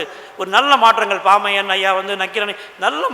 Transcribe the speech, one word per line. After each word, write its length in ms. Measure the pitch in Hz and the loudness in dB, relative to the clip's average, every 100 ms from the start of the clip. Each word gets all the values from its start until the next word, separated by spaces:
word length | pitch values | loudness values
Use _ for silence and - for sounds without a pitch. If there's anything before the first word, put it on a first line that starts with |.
| 156 - - - | -6 -12 -16 -10
ஒரு 80 | 185 220 | 0 2
நல்ல 160 | 277 262 | 4 4
மாற்றங்கள், 400 | 226 226 202 190 190 | 4 4 0 0 2
பாமையன் 440 | 202 202 196 196 190 | 2 2 -2 -2 -2
ஐயா 160 | 190 190 | 0 -2
வந்து 160 | 190 196 | -2 -6
நக்கீரன், 300 | 185 208 208 - - - | -4 -4 -6 -8 -14 -6
நல்ல 180 | 196 302 523 | -4 -2 -4